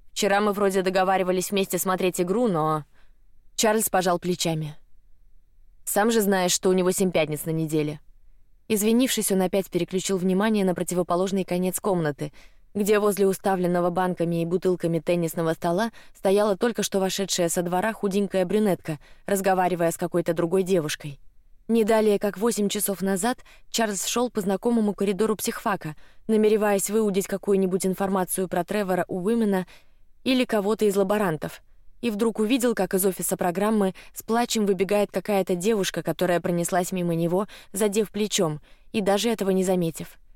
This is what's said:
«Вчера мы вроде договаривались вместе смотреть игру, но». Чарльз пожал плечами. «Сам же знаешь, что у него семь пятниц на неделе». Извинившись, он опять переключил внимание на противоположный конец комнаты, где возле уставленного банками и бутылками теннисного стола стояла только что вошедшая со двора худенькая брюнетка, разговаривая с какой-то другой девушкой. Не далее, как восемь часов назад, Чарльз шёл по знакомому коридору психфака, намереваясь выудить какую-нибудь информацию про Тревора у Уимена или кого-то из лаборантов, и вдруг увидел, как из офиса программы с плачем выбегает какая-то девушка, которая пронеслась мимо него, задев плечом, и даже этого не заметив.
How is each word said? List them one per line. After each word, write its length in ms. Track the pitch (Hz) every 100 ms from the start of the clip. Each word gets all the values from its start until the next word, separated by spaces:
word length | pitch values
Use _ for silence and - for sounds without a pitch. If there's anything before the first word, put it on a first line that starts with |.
| -
«Вчера 300 | - 202 196
мы 100 | 208
вроде 300 | 202 196 190
договаривались 720 | 185 185 185 190 185 185 -
вместе 260 | 196 190 175
смотреть 420 | 190 185 185 180
игру, 300 | 175 208 240
но». 340 | 165 156 156 - - - - - - - -
Чарльз 340 | 220 220 214
пожал 300 | 190 180 175
плечами. 560 | 175 180 170 160 151 - - - - - - - - - - - -
«Сам 260 | 202 220
же 80 | 226
знаешь, 320 | 202 196 180
что 160 | - 190
у 40 |
него 180 | 185 180
семь 200 | - 185
пятниц 340 | 170 151 151 165
на 60 |
неделе». 500 | 160 156 156 147 151 - - - - - - -
Извинившись, 640 | 214 214 233 262 - 202
он 100 | 190
опять 280 | 180 196 -
переключил 480 | 170 170 185 - 190
внимание 480 | 185 185 220 214 190
на 100 | 175
противоположный 680 | 170 175 175 175 190 196 180
конец 340 | 180 185 -
комнаты, 540 | 214 180 151 139 147 - - - -
где 260 | 208 208 208
возле 260 | 208 196 196
уставленного 640 | 185 202 185 175 175 175
банками 520 | 175 180 175 170 170
и 40 | 165
бутылками 540 | 180 185 180 170 165
теннисного 540 | 170 175 165 - 165
стола 380 | 165 170 175 226 - -
стояла 440 | - 196 202 208 185
только 260 | 240 214
что 160 | 196 196
вошедшая 480 | 190 - 190 - 170
со 140 | 185
двора 320 | 175 180 220
худенькая 520 | 214 208 196 196 190 175
брюнетка, 540 | 214 214 170 - 151 - - -
разговаривая 680 | 196 190 185 180 175 170
с 60 | -
какой-то 360 | 175 175 170
другой 300 | 165 165 190
девушкой. 580 | 180 185 151 - 151 143 - - - - -
Не 160 | 226
далее, 340 | 214 220 214 202
как 200 | 202 190
восемь 320 | 233 208 202
часов 320 | 208 196 185
назад, 380 | 190 190 226 254 - - -
Чарльз 360 | - 220 196 -
шёл 240 | 240 247
по 100 | 220
знакомому 540 | 190 190 240 233 208
коридору 420 | 190 202 185 214 208
психфака, 640 | - - 226 190 156 - - - -
намереваясь 640 | 220 214 214 208 196 196
выудить 380 | 220 208 190 190
какую-нибудь 580 | 196 - 196 190 185 185
информацию 600 | 185 196 196 180 - 170
про 160 | 180
Тревора 400 | 170 208 190 180 -
у 120 | 185
Уимена 460 | 185 233 214 190 180 - - - - -
или 220 | 247 262 247
кого-то 400 | 220 196 214 214
из 100 | 196
лаборантов, 640 | 190 208 190 151 165 - - - - -
и 100 | 240
вдруг 300 | 202 226 214
увидел, 340 | 214 269 240
как 200 | 214 185
из 120 | 190 196
офиса 300 | 185 - 190
программы 580 | 180 175 208 220 190 - -
с 100 | -
плачем 420 | - 233 240 226 202
выбегает 460 | 185 190 208 202
какая-то 440 | 190 196 196 185 180
девушка, 480 | 202 220 185 170
которая 360 | 165 156 180 175
пронеслась 540 | 180 175 170 180 180
мимо 220 | 185 175 165
него, 320 | 170 185 208 - -
задев 380 | 190 214 208 202
плечом, 500 | 208 214 - 165 151 - - -
и 80 | 220
даже 280 | 190 202 226
этого 200 | 220 190
не 160 | 190 185
заметив. 520 | 185 165 - 170 - -